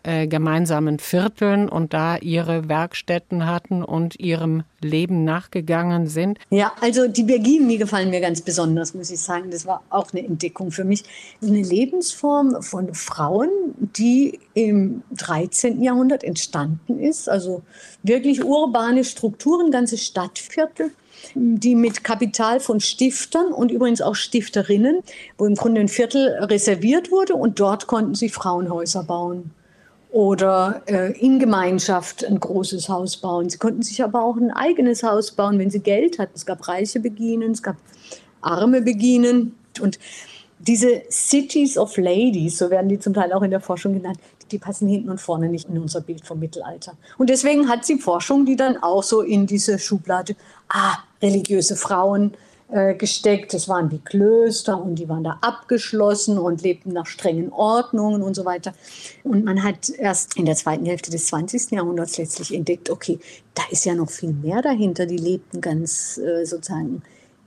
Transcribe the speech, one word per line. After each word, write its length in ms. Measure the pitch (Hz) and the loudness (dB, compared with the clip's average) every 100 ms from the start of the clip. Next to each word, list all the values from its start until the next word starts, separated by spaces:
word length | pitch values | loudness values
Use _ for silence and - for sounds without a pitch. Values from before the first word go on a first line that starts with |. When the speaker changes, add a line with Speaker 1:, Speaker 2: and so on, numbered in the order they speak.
Speaker 1:
äh, 240 | - 165 156 | -2 -2 0
gemeinsamen 720 | 156 160 160 170 151 156 151 | 0 0 2 2 0 0 -2
Vierteln 720 | - 180 202 - 208 202 202 | -2 0 0 0 0 2 2
und 240 | - 165 | 0 -2
da 240 | 156 160 170 | 0 -2 -2
ihre 500 | - 165 165 165 156 | -2 -2 0 -2 0
Werkstätten 800 | 151 170 - - 175 - 175 165 | -2 -2 -6 -4 -4 -2 -4 -2
hatten 380 | 170 - 185 | -2 -2 -4
und 360 | - 160 170 - | -2 -2 -2 -4
ihrem 440 | 180 165 165 160 160 - | -4 -2 0 -2 -4 -8
Leben 420 | 156 156 175 185 | -4 -2 0 0
nachgegangen 840 | 160 165 - 190 156 165 175 175 160 | 0 -2 -4 -6 -2 0 0 0 -2
sind. 320 | 156 185 208 - | -2 -2 -4 0
Speaker 2:
Ja, 220 | 196 208 - | 2 2 0
also 260 | 233 240 247 | 0 4 2
die 140 | 220 | 2
Beginen, 480 | 220 247 214 311 262 | 2 4 6 6 4
die 80 | 226 | 2
gefallen 320 | 208 208 185 | 0 0 0
mir 120 | 180 | 0
ganz 200 | 175 165 | 0 -2
besonders, 540 | 175 175 165 160 165 190 | -4 -2 2 2 -2 -8
muss 160 | 175 | -10
ich 80 | 175 | -8
sagen. 320 | - 175 185 | -6 -6 -6
Das 160 | 170 185 | -10 -6
war 160 | 190 - | -6 -2
auch 200 | 196 - | -4 -2
eine 120 | - 247 | -6 -4
Entdeckung 460 | 160 175 - 190 | -4 -4 -6 -8
für 120 | 160 | -4
mich. 200 | 190 202 - - - - | 0 0 -2 -20 -20 -6
Eine 220 | 220 208 | 0 2
Lebensform 1040 | 185 185 269 359 349 - 294 294 277 240 | 2 2 2 0 -4 -2 0 2 2 0
von 320 | 202 185 185 160 | -4 -6 -6 -8
Frauen, 540 | - - 151 190 302 392 349 - | -10 -4 0 0 0 0 -4 -4
die 640 | 202 - 233 247 277 - _ - | -6 0 2 4 2 -2 _ 0
im 480 | 220 208 196 233 - - | 2 4 2 -2 -10 -10
dreizehnten 680 | - 160 180 - 247 233 | -4 -2 -2 0 0 2
Jahrhundert 400 | 254 247 254 285 | 2 4 4 2
entstanden 720 | - 160 - 160 143 160 - 240 | -2 -6 -6 -4 -2 -4 -4 -2
ist. 320 | 294 311 - | 0 -2 -2
Also 320 | 196 180 180 - - - - | -2 -2 -8 -10 -20 -20 -6
wirklich 420 | 190 247 269 247 | 0 2 2 2
urbane 600 | 254 285 302 233 233 254 | 2 2 2 2 2 2
Strukturen, 640 | 254 - 226 208 285 349 339 | 0 -2 -4 -2 0 2 2
ganze 300 | 254 240 226 | 2 0 -4
Stadtviertel, 880 | - - 180 - - - 311 - 311 - _ - - | -6 -6 -6 -10 -8 -2 -2 -2 -8 -8 _ -20 -12
die 400 | 269 240 226 240 | -2 2 2 4
mit 300 | 240 233 220 | 4 4 0
Kapital 560 | - 220 233 - 220 247 | -4 -2 -2 0 0 0
von 200 | 254 220 | 0 -2
Stiftern 720 | - - 262 269 - 330 370 | 0 0 0 0 -2 0 0
und 200 | - 240 | 0 0
übrigens 300 | 233 247 233 | 2 2 2
auch 120 | 170 | 0
Stifterinnen, 880 | 208 - 240 208 208 196 202 240 339 - - - - | -2 -2 -2 0 -2 2 4 4 2 -2 -16 -16 -2
wo 60 | 208 | 0
im 100 | 202 | 2
Grunde 260 | 233 226 | 2 2
ein 60 | 202 | 2
Viertel 400 | - 233 269 269 101 | 2 0 2 2 2
reserviert 680 | 190 208 - 190 202 311 349 | 0 2 2 2 4 2 4
wurde 220 | 381 381 | 2 2
und 260 | 330 240 - | 2 0 2
dort 280 | 196 208 - | 0 0 -2
konnten 260 | 226 220 | -2 0
sie 160 | 202 233 | -2 -4
Frauenhäuser 720 | - 190 175 180 170 170 190 | -4 -4 -2 -2 -4 -4 -6
bauen 460 | 165 175 175 180 170 - _ _ _ _ _ | -4 -4 -4 -6 -10 -18 _ _ _ _ _
oder, 720 | 226 196 190 190 190 185 214 - | 2 4 4 4 4 2 -2 -2
äh, 340 | 196 185 - | 0 0 2
in 200 | 254 262 | 4 6
Gemeinschaft 840 | 247 196 180 185 - 185 175 - | 4 4 2 0 0 -2 -2 -8
ein 160 | - 202 | -2 -2
großes 480 | - 185 196 185 165 | 0 -2 -2 -6 -4
Haus 300 | 185 190 - | -4 -4 -6
bauen. 320 | 190 175 175 | -4 -2 -2
Sie 80 | - | -2
konnten 240 | 220 220 | -2 -2
sich 220 | 233 - | -4 -2
aber 200 | 226 233 | -2 0
auch 140 | 226 233 | 0 2
ein 140 | 240 | 0
eigenes 500 | - 294 349 247 233 | 0 0 2 2 2
Haus 300 | 226 208 214 | 2 0 0
bauen, 260 | - 202 202 | 0 2 2
wenn 140 | 190 | 2
sie 80 | 202 | 0
Geld 400 | 202 202 330 349 | 2 4 2 0
hatten. 140 | 190 - | -6 -8
Es 100 | - | -10
gab 220 | 180 - | -8 -4
reiche 320 | 180 208 247 | -4 -2 -2
Beginen, 520 | 226 208 226 226 226 | -4 -4 -2 -2 -2
es 120 | 226 | -2
gab 140 | - - _ - - - _ _ | -4 -8 _ -20 -20 -20 _ _
arme 400 | - 175 220 254 | -4 2 4 4
Beginen. 720 | 233 214 240 247 240 247 233 - _ - | 2 2 4 4 4 4 0 -6 _ -4
Und 160 | 196 - - - - - - _ | -2 -2 -10 -20 -20 -20 -20 _
diese 420 | 175 233 247 240 - | 0 4 4 4 0
Cities 720 | - - 285 277 311 285 - | -4 0 2 2 2 2 2
of 180 | 202 - | 0 2
Ladies, 640 | 180 185 247 196 160 170 | 2 4 2 2 0 0
so 100 | 180 | 0
werden 200 | 185 196 | 2 2
die 100 | 202 | 0
zum 160 | 208 196 | 0 0
Teil 180 | 180 | 2
auch 80 | 190 | 2
in 100 | 196 | 0
der 80 | 190 | -2
Forschung 340 | - 180 202 | -4 -4 -2
genannt, 260 | 196 185 185 _ _ - | -2 -4 -10 _ _ -12
die 80 | 202 | -10
passen 280 | 185 202 202 | -8 -2 0
hinten 220 | 202 - | 0 -2
und 100 | 190 | -8
vorne 300 | - 165 165 | -4 -2 -2
nicht 180 | 170 165 | -2 -6
in 100 | 165 | -6
unser 220 | 160 165 | -4 -6
Bild 260 | 156 160 - | -8 -12 -10
vom 140 | 160 | -8
Mittelalter. 540 | 160 160 - 170 - 160 - - | -8 -10 -12 -14 -16 -20 -12 0
Und 120 | 254 | 2
deswegen 380 | 254 277 294 277 | 4 4 4 4
hat 180 | 233 - | 2 0
sie 120 | 285 | 0
Forschung, 480 | - 170 - 277 269 | 0 -2 2 2 4
die 100 | 269 | 4
dann 220 | 262 247 | 2 0
auch 260 | 170 190 | 2 2
so 180 | 196 220 | 2 2
in 240 | 208 208 196 | 2 2 2
diese 320 | 202 214 196 | 0 0 0
Schublade, 600 | - 196 160 185 180 208 - - - | 0 -4 0 -4 -4 -10 -14 -18 -6
ah, 300 | - 294 - - - | 0 0 -2 -8 -2
religiöse 540 | 202 196 185 196 165 196 | 2 2 2 0 0 -2
Frauen, 580 | - 190 190 202 202 - - _ - | -2 2 2 2 0 -2 -20 _ -6
äh, 240 | 214 196 190 | 0 2 2
gesteckt. 580 | 208 - 214 202 196 | -2 0 2 2 0
Das 140 | 180 175 | -6 -2
waren 220 | 180 160 | 0 0
die 80 | 151 | -4
Klöster 840 | - 196 202 226 226 226 - 190 | -4 2 4 6 4 0 -2 -4
und 140 | 180 165 | -4 -6
die 140 | 165 | -6
waren 160 | 160 160 | -4 -4
da 120 | - | -4
abgeschlossen 960 | 233 233 - 240 - 214 208 208 214 202 | -4 -4 -2 -2 -2 0 2 2 0 0
und 240 | 175 170 | 0 0
lebten 320 | 185 170 190 | -2 -2 -4
nach 140 | 175 165 | -6 -8
strengen 440 | - 196 165 180 | -6 -2 -2 -4
Ordnungen 720 | - 214 233 247 220 208 208 | 0 2 2 2 0 0 0
und 140 | 196 196 | -2 -4
so 100 | 180 | -4
weiter. 280 | 180 180 - - - - - | -6 -8 -12 -20 -20 -20 -12
Und 200 | - 202 | 0 0
man 200 | 214 190 | 2 2
hat 260 | 202 202 - | 0 -2 -6
erst 480 | - 202 180 - - | -4 -2 -2 -4 -2
in 80 | 165 | 0
der 100 | 156 | 0
zweiten 300 | - 156 170 | -2 -2 -2
Hälfte 260 | 175 - | -4 -6
des 140 | 165 - | -6 -4
zwanzigsten 500 | 160 175 247 - 208 | -4 -4 -4 -4 -2
Jahrhunderts 420 | 175 175 165 - | -2 -2 -4 -6
letztlich 360 | 160 - 165 | -8 -8 -8
entdeckt, 360 | 185 156 175 - | -6 -4 -4 -4
okay, 300 | - - 160 - - _ | -6 -4 -6 -8 -20 _
da 100 | - - | -10 -6
ist 140 | - | -2
ja 120 | 190 175 | -2 -2
noch 160 | 156 | -2
viel 200 | - 165 | -6 -6
mehr 300 | 147 151 202 | -4 -2 0
dahinter. 460 | 277 247 208 170 175 | 0 2 0 0 -4
Die 100 | 175 | -2
lebten 420 | 165 185 - 180 | -2 -4 -4 -10
ganz, 580 | 175 156 165 - - - | -4 -2 -2 -6 -8 -6
äh, 260 | - 170 165 | -4 -2 -4
sozusagen 560 | 165 160 165 160 170 - _ _ _ | -6 -8 -6 -6 -8 -12 _ _ _